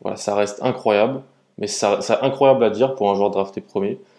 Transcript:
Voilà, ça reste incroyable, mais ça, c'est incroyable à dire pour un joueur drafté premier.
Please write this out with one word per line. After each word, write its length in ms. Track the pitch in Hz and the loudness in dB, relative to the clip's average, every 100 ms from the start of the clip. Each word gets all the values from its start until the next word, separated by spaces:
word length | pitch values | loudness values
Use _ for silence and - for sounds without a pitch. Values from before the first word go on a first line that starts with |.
Voilà, 160 | - - | -10 -8
ça 160 | - | -4
reste 300 | 101 101 - | -2 -2 -2
incroyable, 580 | 127 - 110 104 113 135 - _ _ - | -4 -2 0 2 2 -2 -12 _ _ -10
mais 80 | 101 | -8
ça, 340 | - 104 101 | -2 0 0
c'est 180 | - 120 | 0 0
incroyable 420 | 131 - 139 127 | 0 4 4 6
à 80 | 110 | 2
dire 240 | 101 131 131 | 2 0 0
pour 160 | 101 | 0
un 40 | 98 | 2
joueur 140 | 101 | 0
drafté 320 | 98 98 104 | 0 -4 -8
premier. 380 | - 101 98 131 - | -10 -6 -4 -6 -14